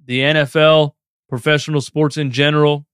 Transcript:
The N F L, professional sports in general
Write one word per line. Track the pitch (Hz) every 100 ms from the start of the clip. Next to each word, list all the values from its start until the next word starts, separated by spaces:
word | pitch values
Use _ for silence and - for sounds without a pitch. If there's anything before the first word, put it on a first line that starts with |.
| 127
The | 127
N | 139 156
F | 139 160
L, | 156 156 147 - _ _ -
professional | 123 156 151 156 147
sports | - 151 151 156
in | 139
general | 123 147 151 147 147 -